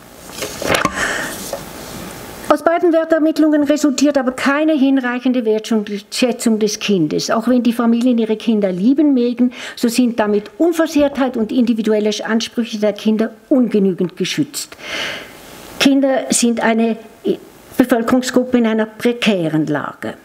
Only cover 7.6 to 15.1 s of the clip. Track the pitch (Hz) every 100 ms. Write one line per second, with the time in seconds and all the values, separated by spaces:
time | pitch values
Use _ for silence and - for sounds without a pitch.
7.6 | 240 233 233 233 254 233 214 214 - 220
8.6 | 196 180 208 277 302 262 240 240 247 -
9.6 | - - 240 233 247 226 208 208 208 -
10.6 | 330 330 320 285 285 277 262 247 220 254
11.6 | 226 220 214 214 208 208 - 226 - -
12.6 | 226 214 214 208 220 214 226 - - 269
13.6 | 233 208 190 170 180 - 185 - 139 -
14.6 | - - - - -